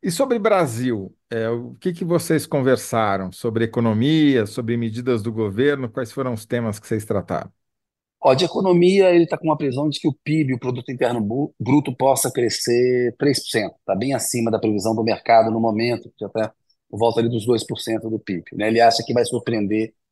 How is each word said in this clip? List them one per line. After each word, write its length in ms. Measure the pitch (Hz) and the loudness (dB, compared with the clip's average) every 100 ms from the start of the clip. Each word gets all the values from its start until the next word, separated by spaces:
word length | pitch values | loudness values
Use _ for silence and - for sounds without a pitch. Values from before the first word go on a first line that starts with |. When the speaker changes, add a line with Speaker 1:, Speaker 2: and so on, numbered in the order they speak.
Speaker 1:
E 100 | 190 | -6
sobre 260 | 170 269 233 | -2 0 2
Brasil, 760 | 208 196 151 113 127 110 95 _ - | 2 2 0 -2 -4 -4 -6 _ -10
é, 200 | 117 113 | -4 -4
o 260 | 117 120 127 | -4 -8 -8
que 160 | 185 | -6
que 120 | 175 175 | -4 -2
vocês 400 | 170 165 160 - | -2 0 -2 0
conversaram 840 | 147 131 123 - 117 107 98 92 | 0 2 2 0 0 0 0 -4
sobre 340 | - 120 110 113 | -6 -4 -2 -2
economia, 800 | 120 117 107 135 160 151 127 104 | 0 0 2 2 4 4 4 0
sobre 320 | - 113 120 | -4 -4 -2
medidas 460 | 117 110 123 120 | -2 -4 -2 -2
do 80 | 110 | -2
governo? 580 | 110 107 95 139 143 123 | -4 -4 0 0 0 -4
Quais 220 | 139 120 | -8 -8
foram 220 | - 127 | -6 -6
os 120 | 113 - | -6 -4
temas 340 | 120 113 104 | -4 -2 -6
que 80 | - | -6
vocês 180 | 110 104 | -6 -2
trataram? 460 | 101 - 87 - _ _ _ _ _ _ _ | -4 -4 -6 -8 _ _ _ _ _ _ _
Speaker 2:
Ó, 120 | 143 131 | 2 4
de 100 | 170 | 2
economia, 640 | - 190 175 180 196 185 175 | 0 2 4 6 6 6 6
ele 100 | 165 | 4
tá 100 | 160 | 0
com 100 | 156 | -2
uma 120 | 151 | -2
previsão 320 | 147 127 151 | -2 -2 -4
de 100 | 139 | -2
que 80 | 156 | -2
o 60 | 135 | -4
pib, 300 | - 156 143 | -2 0 0
o 60 | 127 | -2
Produto 320 | 127 123 - | -4 -6 -8
Interno 280 | 123 123 120 | -2 -2 0
Bu-, 360 | 104 123 147 - | -2 -2 -4 -4
Bruto, 360 | 104 143 143 127 | 2 2 2 0
possa 360 | 135 131 127 | 2 2 0
crescer 840 | 127 117 - - 120 127 123 123 - | 0 -2 -2 0 2 2 2 0 0
três 220 | 143 131 | 0 0
por 100 | - | -2
cento. 260 | 113 98 - | -4 -4 -8
Tá 120 | - 98 | -4 -2
bem 180 | 131 | -2
acima 380 | 131 - 123 113 | -2 -2 -2 0
da 80 | 110 | 0
previsão 360 | 110 104 104 110 | 0 0 0 0
do 80 | |
mercado 460 | 110 101 - 117 113 | 0 -2 4 4 4
no 100 | 113 | 2
momento, 440 | 113 107 117 120 - | 0 0 -2 -4 -8
que 60 | - | -12
já 100 | 101 | -8
tá 240 | 110 107 _ _ _ _ | -6 -6 _ _ _ _
por 120 | 98 | -2
volta 200 | 117 110 | 0 2
ali 100 | 117 | -2
dos 160 | 120 107 | -2 0
dois 180 | 117 - | -2 -2
por 140 | - | -8
cento 320 | - - - | -6 -6 -4
do 80 | 110 | -8
pib, 240 | - 90 - | -6 -8 -8
né? 140 | - 107 | -4 0
Ele 120 | 113 | 4
acha 240 | 113 - | 4 4
que 80 | - | 0
vai 120 | 123 120 | 0 0
surpreender 680 | 120 - 113 101 107 113 _ _ | -2 -2 -2 0 -2 -4 _ _